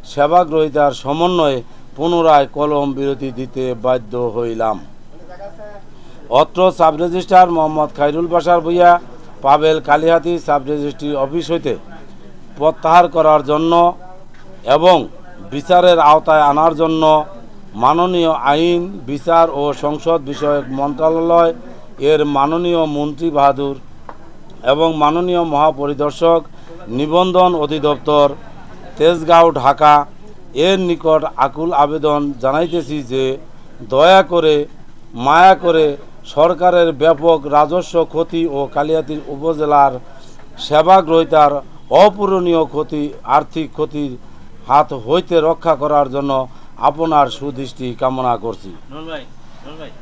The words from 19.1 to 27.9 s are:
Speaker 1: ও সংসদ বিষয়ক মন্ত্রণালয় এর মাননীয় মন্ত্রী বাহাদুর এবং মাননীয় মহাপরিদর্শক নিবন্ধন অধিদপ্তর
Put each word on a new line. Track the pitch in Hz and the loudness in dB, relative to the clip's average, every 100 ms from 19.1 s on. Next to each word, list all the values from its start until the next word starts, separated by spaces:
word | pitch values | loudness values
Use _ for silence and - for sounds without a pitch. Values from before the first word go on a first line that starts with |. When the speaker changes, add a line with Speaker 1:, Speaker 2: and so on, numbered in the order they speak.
| 143 170 165 165 139 | -8 2 2 2 0
Speaker 1:
ও | 147 135 | -4 -2
সংসদ | 143 151 165 165 135 | -4 -4 -2 -2 -4
বিষয়ক | 143 147 147 127 135 | -6 -2 -2 -4 -6
মন্ত্রণালয় | 143 143 160 165 165 170 165 165 - - - - 139 | -4 -2 0 0 2 4 2 -2 -14 -18 -18 -4 0
এর | 156 147 139 | 2 2 0
মাননীয় | 139 165 175 170 156 143 | 0 0 -2 0 -2 -2
মন্ত্রী | 147 147 165 147 | -6 -4 -4 2
বাহাদুর | 139 135 139 135 - - - - - - - - 120 | 2 2 -6 -8 -14 -18 -18 -18 -20 -20 -20 -8 -2
এবং | 143 165 160 | 0 0 0
মাননীয় | 147 165 180 175 165 | 0 0 -2 -2 -2
মহাপরিদর্শক | 143 156 139 143 139 147 - 165 165 165 - - - - 120 | 0 0 0 -6 -4 -6 -2 0 0 -2 -18 -18 -18 -10 -6
নিবন্ধন | 151 170 185 180 180 170 | -2 0 2 2 2 2
অধিদপ্তর | 147 156 147 | -4 -2 -2